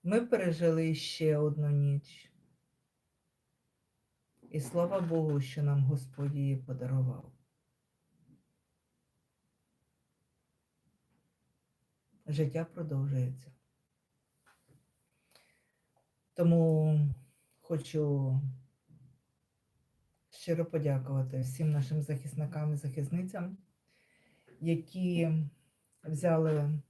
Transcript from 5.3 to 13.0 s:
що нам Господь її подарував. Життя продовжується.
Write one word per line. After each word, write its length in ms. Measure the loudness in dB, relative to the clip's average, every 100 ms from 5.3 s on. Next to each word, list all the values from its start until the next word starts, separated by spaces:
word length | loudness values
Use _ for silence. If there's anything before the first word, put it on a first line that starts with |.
| 0
що 220 | -2 -2
нам 200 | 0 2
Господь 520 | 2 0 -6 -6 -4
її 200 | -2 -2
подарував. 760 | -4 -6 -8 -2 0 -2 -4 -14 _ _ _ _ _ _ _ _ _ _ -20 _ _ _ _ _ _ _ _ _ _ _ _ _ _ _ _ _ _ _ _ _ _ _ _ _ _ _ _ _ _ _ _ _ _ _ _ _ _ -6
Життя 380 | -2 0 -2
продовжується. 840 | -6 -8 -4 -2